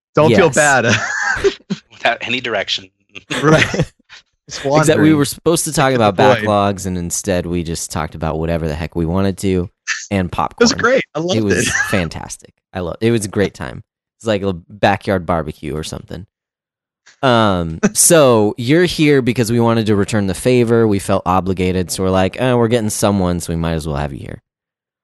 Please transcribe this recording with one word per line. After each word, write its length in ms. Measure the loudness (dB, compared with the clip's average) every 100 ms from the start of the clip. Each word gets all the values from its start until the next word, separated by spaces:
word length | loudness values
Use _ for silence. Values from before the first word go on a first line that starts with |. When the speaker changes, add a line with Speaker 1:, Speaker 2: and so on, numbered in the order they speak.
| _ 2
Speaker 1:
don't 180 | 4
feel 140 | 6 4
Speaker 2:
Yes. 80 | 4
Speaker 1:
bad. 300 | 2 2 2
<laughs> 1040 | 0 -2 -4 -4 -2 -2 -2 -8 -12 -12
Speaker 3:
Without 260 | -4 -2 -2
any 200 | -4 -6
direction. 480 | -4 -4 -4 -8 -10 _ _ -20 -10 -2
Speaker 1:
Right. 200 | 2 4
Speaker 2:
<laughs> 300 | 2 -2 -6 _ _ -20 _ _ -16
Speaker 1:
Just 100 | -8 0
Speaker 2:
Except 0 |
we 40 |
Speaker 1:
wandering. 460 | 2 2 4 4 4
Speaker 2:
were 80 | 0
supposed 400 | -2 0 0 -2
to 80 |
talk 180 | 0 2
Speaker 1:
Get 60 | 4
to 100 | 2
Speaker 2:
about 80 | 4
Speaker 1:
the 80 | 4 2
point. 120 | 2
Speaker 2:
backlogs, 380 | 2 2 -2 -4
and 120 | -4
instead 480 | -4 -4 -2 -2 -2
we 180 | -4
just 280 | -4 -6 -6
talked 240 | -6 -6 -6
about 240 | -4 -2
whatever 260 | -2 -2 -2
the 80 | -4
heck 200 | -4 -2
we 100 | -2
wanted 320 | 0 -2 -2
to, 300 | -2 0 -2 -8 -10 -10 -4
and 220 | -2 -2
popcorn. 260 | -4 -4 0
Speaker 1:
It 20 |
was 100 | 0
great. 300 | 2 0 0 -2
I 60 | -6
loved 180 | -2 0
Speaker 2:
It 60 |
was 240 | 0 0 0
Speaker 1:
it. 60 |
<laughs> 160 | -2 -2
Speaker 2:
fantastic. 640 | -2 -2 -8 -14 -16 -20 _ _
I 80 | -8
love, 160 | -8 -2
it 100 | 0
was 140 | 0 0
a 20 |
great 260 | -2 -2
time. 300 | -2 -12 -12 -18 _ _ _
It's 80 | -4
like 160 | -2
a 100 | -2
backyard 720 | -4 -10 0 0 2 0 -2 0
barbecue 500 | -2 -4 -8 -8 -8
or 80 |
something. 420 | -8 -12 -12 -16 -16 _ _ _ _ _ _ _ _ _
Um, 580 | 2 4 4 0 -2 -2 -2
<laughs> 60 |
so 600 | 2 4 6 6 4 2 -2
you're 280 | 0 2 2
here 360 | 2 2 4
because 300 | 2 0 0
we 80 | 2
wanted 280 | 2 2 2
to 100 | 0
return 300 | 0 0 -2
the 60 |
favor. 540 | -2 2 2 4 4 4
We 120 | 2
felt 240 | 0 -2 0
obligated, 680 | 0 0 0 0 0 -2
so 120 | -2
we're 60 | 0
like, 300 | 2 0 0
"Oh, 180 | 0 2
we're 100 | 2
getting 200 | 0 -2
someone, 520 | 0 0 2 0 -2
so 100 | -4
we 60 | -4
might 160 | -2
as 120 | -4 -4
well 120 | -4
have 160 | -6
you 60 | -8
here." 220 | -14 -16 _ _ _ _ _ _